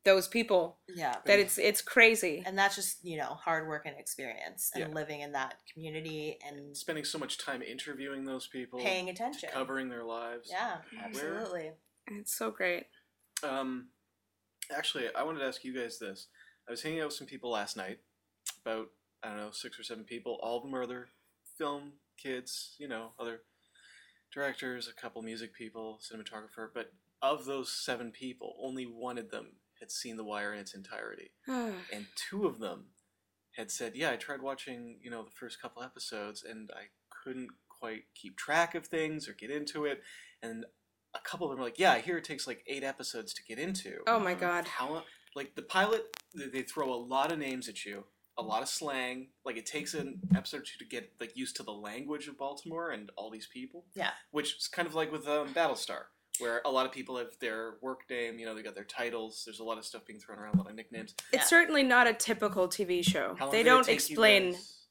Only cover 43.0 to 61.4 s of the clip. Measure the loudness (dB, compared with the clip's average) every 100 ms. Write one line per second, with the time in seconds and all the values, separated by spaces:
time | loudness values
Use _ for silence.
43 | -6 -8 -8 -10 -8 -6 -2 -4 -6 -4
44 | 2 4 4 2 2 2 0 -2 -2 -2
45 | -6 -20 -14 -10 -8 -10 0 4 4 4
46 | 0 -10 -12 -10 -6 -4 -4 -2 0 -2
47 | 2 4 4 2 -2 -4 -6 -8 -8 -8
48 | -12 _ _ -8 0 0 0 -2 0 0
49 | 0 -4 -10 _ -6 -6 -4 -6 -4 -4
50 | -4 -6 2 4 2 -8 -10 -14 -8 -8
51 | -8 _ -10 -6 -6 -6 -10 -10 -8 -8
52 | -6 -8 -8 -6 -6 -6 -8 -6 -4 -6
53 | -10 -10 -10 -10 -12 -12 -12 -14 -16 -4
54 | -4 -4 -4 -2 -2 -2 -4 -2 0 0
55 | 0 -2 0 2 2 2 2 2 -4 -6
56 | -8 _ _ -2 2 0 4 4 4 0
57 | -6 -4 -4 -4 -2 -2 -4 -6 -6 -6
58 | -4 -2 -2 -4 -6 -6 -8 -10 -8 -2
59 | 0 0 -4 -8 -10 -8 -4 -4 -6 -12
60 | -14 -18 -14 -12 4 4 4 -10 -10 -10
61 | -8 -12 0 4